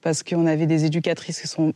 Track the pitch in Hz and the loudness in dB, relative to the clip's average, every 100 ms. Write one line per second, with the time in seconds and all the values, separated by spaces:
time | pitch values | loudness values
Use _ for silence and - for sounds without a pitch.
0 | 165 156 - 175 165 156 160 165 156 165 | -2 -4 -2 2 2 2 2 2 2 0
1 | 170 165 - 165 - - 156 | -2 -4 -6 -10 -8 0 0